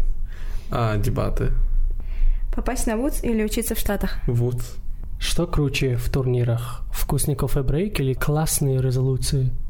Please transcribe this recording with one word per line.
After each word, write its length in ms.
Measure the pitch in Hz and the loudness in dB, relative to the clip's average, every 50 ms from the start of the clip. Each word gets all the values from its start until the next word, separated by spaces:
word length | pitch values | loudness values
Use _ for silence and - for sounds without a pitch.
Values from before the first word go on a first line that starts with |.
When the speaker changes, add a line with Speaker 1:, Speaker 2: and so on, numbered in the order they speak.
| - - - - - - - - - - - - - - | 4 4 2 0 0 -4 -4 -6 -6 -4 -4 -4 -4 -4
Speaker 1:
А, 260 | - 123 117 110 107 104 | -4 -2 0 0 0 0
дебаты. 540 | 104 - - 104 104 101 98 - - - - - - - - - - - - - - - - - - - - - - - - | 0 0 0 0 0 0 0 0 2 2 2 4 4 4 4 4 2 2 2 0 -2 -4 0 4 4 4 4 4 2 0 0
Speaker 2:
Попасть 320 | - - - 247 254 - 262 | 0 0 -2 -2 0 0 0
на 100 | 220 214 | 0 0
ВУЗ 260 | 254 302 - - - | 0 -2 -2 -2 -2
или 200 | 240 226 220 214 | -2 0 0 0
учиться 320 | 214 214 240 220 - 233 | 0 0 -2 -2 -2 0
в 40 | - | 0
Штатах? 380 | - - 202 196 - 185 - - - - | 0 0 0 0 0 -2 -2 0 0 0
Speaker 1:
ВУЗ. 480 | 123 117 120 123 123 120 - - - - - - - - - - - - | 2 2 2 0 0 -2 -4 -4 -6 -6 -4 -4 -4 -4 -6 -6 -6 -4
Speaker 3:
Что 260 | - - - - 170 170 | -2 0 0 0 0 0
круче 500 | - 151 147 135 120 - - 135 123 120 | 0 0 0 0 0 0 0 0 0 0
в 120 | - - | -2 0
турнирах? 720 | - 143 127 127 123 123 120 120 117 117 120 120 - - - - | 0 0 0 2 2 0 2 0 0 -2 -2 -4 -6 -6 -6 -4
Вкусный 440 | - - - - 147 135 - - 143 | -2 -2 -2 0 0 0 0 0 0
кофе-брейк 640 | - 147 131 - 143 135 127 135 151 190 214 - - | -2 -2 0 0 0 2 2 2 0 0 -2 -2 -2
или 140 | 139 131 127 | 0 0 0
классные 680 | - - - 147 151 160 156 - - 156 139 131 131 | 0 0 0 2 2 0 0 0 0 0 0 0 2
резолюции? 680 | 127 131 123 131 127 135 131 127 - - 147 135 131 127 - - - | 0 0 0 2 2 0 0 0 0 0 0 0 0 0 0 0 -2